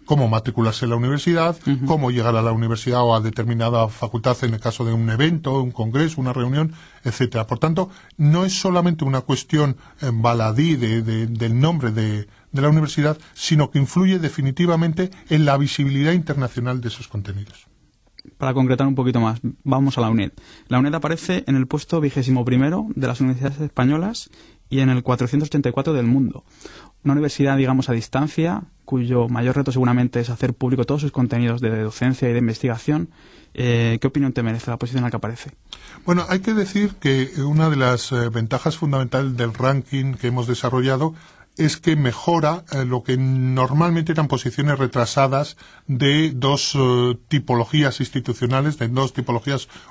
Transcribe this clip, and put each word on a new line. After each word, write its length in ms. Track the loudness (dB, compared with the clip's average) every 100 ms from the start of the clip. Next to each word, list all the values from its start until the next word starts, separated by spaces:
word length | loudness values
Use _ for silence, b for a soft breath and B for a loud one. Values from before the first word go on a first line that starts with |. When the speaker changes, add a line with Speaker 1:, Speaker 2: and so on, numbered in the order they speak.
Speaker 1:
cómo 240 | 0 2 4
matricularse 560 | 2 0 0 0 0
en 60 | -2
la 60 | 0
universidad, 600 | 0 0 0 2 0 -2 -2
Speaker 2:
Ujú. 200 | -2 0
Speaker 1:
cómo 240 | 0 0
llegar 260 | 0 2 2
a 60 |
la 100 | 2
universidad 500 | 0 0 -2 0 2
o 120 | 4
a 60 | 4
determinada 680 | 0 -2 -2 0 0 2 0
facultad 480 | -2 -6 -2 0 0
en 120 | 0
el 60 | -2
caso 240 | -4 -4
de 80 | -2
un 160 | 0 0
evento, 500 | 2 2 2 -2 -2
un 80 | -2
congreso, 500 | -4 -2 0 0 -2
una 120 | -4
reunión, 420 | -2 -2 0 -2 -4 B B
etcétera. 440 | -6 -2 -2 -2 -4
Por 120 | -2
tanto, 320 | 0 0 -2 B B 0
no 280 | 2 4
es 140 | 0 -2
solamente 460 | 0 2 2 0
una 180 | 0 -2
cuestión, 540 | 0 -2 0 0 2 -2 B B
eh, 100 | -4
baladí 640 | 0 2 2 0 2 2 2
de, 260 | 0 0
de, 240 | 0 -2 -2
del 320 | -2 0 2
nombre 320 | 2 2 -2
de, 380 | 0 -2 -4 -8 b b
de 100 | 0
la 60 | 4
universidad, 500 | 4 2 0 0 -2 B
sino 360 | B 0 2 2
que 80 | 0
influye 400 | 0 2 2 2
definitivamente 920 | -2 -2 -4 0 0 2 0 -2 -4 B B
en 160 | 2
la 120 | 2 2
visibilidad 560 | 0 0 0 0 0
internacional 680 | 0 -2 -4 -4 -4 -6 -4
de 80 | -6
esos 200 | -10 -10
contenidos. 580 | -10 -8 -10 -12 -18 _ _ _ _ _ _ -20 -6
Speaker 2:
Para 160 | -2
concretar 320 | 2 2 2 2
un 80 |
poquito 260 | 2 0 2
más, 200 | 0 -2 -6 -6
vamos 340 | -2 0 2 0
a 20 |
la 80 | 0
uned. 240 | 0 -2 -8 B B B
La 100 | 0
uned 160 | 2
aparece 500 | 0 -2 -4 -2 -4 0
en 100 | 0
el 100 | 0
puesto 340 | -4 -2 -2
vigésimo 440 | 0 0 0 0
primero 420 | 2 2 2 0 -4
de 120 | -4 -2
las 140 | 0
universidades 400 | 0 0 -4 -4
españolas 720 | -6 0 0 2 -2 -8 -14 B B B B
y 100 | 0
en 80 | 2
el 140 | 2
cuatrocientos 460 | 0 0 0 0 0
ochenta 200 | 0 -2
y 40 |
cuatro 200 | -2 -2
del 140 | 0 2
mundo. 380 | 2 0 -4 -16 B B B B B
Una 80 | 0
universidad, 460 | 0 0 0 0 2
digamos, 320 | 2 2 0
a 20 |
distancia, 680 | -2 -2 -2 -2 0 -2 -2 -8 _ -6
cuyo 420 | -2 0 0 0
mayor 280 | 0 0 0
reto 160 | 0
seguramente 480 | 2 2 2 2 0
es 100 | -4
hacer 240 | -2 -4
público 300 | 0 0 0
todos 180 | 0 0
sus 100 | -2
contenidos 480 | 0 0 0 0 0
de 220 | -2 -2
docencia 480 | -4 -2 -2 0 0
y 20 |
de 60 | 2
investigación. 720 | 0 0 -4 -4 -2 -2 -2 B B B B
Eh, 460 | -4 0 2 2 0
¿qué 60 | 0
opinión 260 | 0 0
te 100 | 0
merece 280 | -2 -4 -6
la 80 | -6
posición 220 | -4 -2
en 40 |
la 60 | -2
que 80 | -4
aparece? 340 | -6 -8 -14 -20 -20 B B B 0
Speaker 1:
Bueno, 180 | 0 2
hay 120 | -2
que 140 | 0
decir 400 | 0 0 0 -2 0
que 320 | 0 2 0 -2
una 260 | 0 2 2
de 80 | 2
las, 340 | 2 2 0
eh, 200 | -2 -2
ventajas 480 | -2 -2 -2 -2 -2
fundamentales 580 | -2 0 0 -2 -2 -2
del 160 | -4
ranking 640 | 0 0 0 -2 -4 -4
que 140 | -2 -2
hemos 180 | -2 -2
desarrollado 680 | -2 0 2 2 2 0 -4 B B B -2
es 200 | 0 0
que 180 | 0
mejora, 680 | 2 2 0 0 2 2 -2 -4
eh, 120 | -4
lo 200 | -2 -2
que 120 | 0 0
normalmente 920 | 2 0 0 0 2 2 2 2 0
eran 160 | 0 0
posiciones 500 | 0 -2 -2 0 0
retrasadas 800 | 0 0 0 2 2 0 -4 -10 B B B
de 460 | 0 2 4 2
dos, 380 | 0 0 0 0
eh, 420 | 2 2 4 2 -2 -2
tipologías 720 | -2 0 0 2 2 2 0
institucionales, 760 | -4 -4 -4 -2 0 0 0 -2
de 100 | -2
dos 240 | 0 -2
tipologías 560 | -2 -4 -2 -2 -4 -6 B B